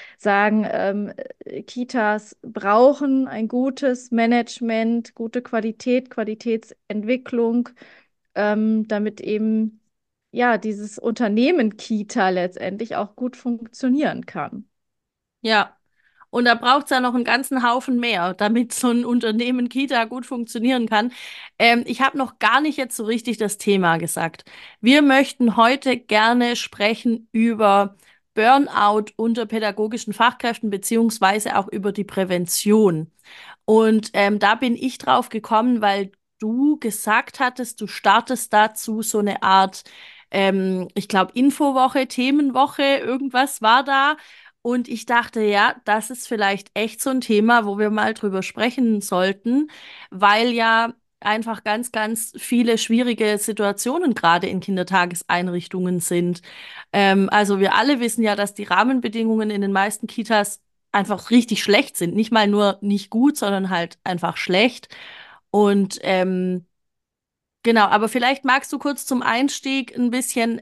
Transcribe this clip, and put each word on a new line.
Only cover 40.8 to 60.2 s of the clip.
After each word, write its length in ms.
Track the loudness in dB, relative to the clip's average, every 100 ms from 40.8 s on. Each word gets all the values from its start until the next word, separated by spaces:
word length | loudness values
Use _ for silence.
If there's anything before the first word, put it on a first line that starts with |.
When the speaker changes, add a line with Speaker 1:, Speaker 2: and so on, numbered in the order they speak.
| -4
Speaker 2:
ich 140 | -8 -2
glaub, 240 | 0 0
Infowoche, 720 | 2 0 2 2 2 2 2 -2
Themenwoche, 760 | -2 0 2 2 2 0 2 0 0
irgendwas 640 | 0 -4 -2 0 -2 0
war 200 | 2 4
da. 340 | 4 2 2 -2 -8 -20 -20 _
Und 260 | -4 -2 -4
ich 180 | -8 -2
dachte, 340 | 0 0 0
ja, 340 | 0 2 2 0
das 260 | -2 -2 -2
ist 180 | -10 -6
vielleicht 420 | -2 0 -2 -6
echt 260 | -6 -6 -4
so 100 | -2
ein 100 | -2
Thema, 440 | 2 2 4 4
wo 140 | 2 0
wir 120 | -2
mal 240 | 0 -2
drüber 280 | -2 -4 -4
sprechen 580 | -6 -4 -4 0 0 0
sollten, 720 | -2 0 0 -2 -2 -2 -2 -8 -20 -20 -18
weil 400 | 0 2 4 2
ja 400 | 0 2 2 0 -6 _ _
einfach 440 | -4 -4 -4 -6
ganz, 260 | -4 -4 -4
ganz 420 | -4 -4 -4 -8 -12
viele 420 | -2 0 2 0
schwierige 600 | 0 0 0 0 0 -2
Situationen 760 | -4 -2 -2 -2 -4 -2 -2
gerade 320 | 0 2 2 0
in 140 | -4
Kindertageseinrichtungen 1400 | -4 -4 0 0 0 -4 -4 -4 -2 -4 -6 -6 -2 -2
sind. 420 | -2 0 0 -4 -10 -20 -20 -20 -6
Ähm, 360 | 2 4 4 4
also 300 | 2 2 2
wir 140 | 4 4
alle 240 | 4 2
wissen 220 | 0 0
ja, 140 | 0 0
dass 180 | -4
die 100 | -6
Rahmenbedingungen 840 | 0 2 2 2 -2 -2 0 0 0
in 120 | -2
den 100 | 0
meisten 340 | 0 0 -2 -10
Kitas 540 | -8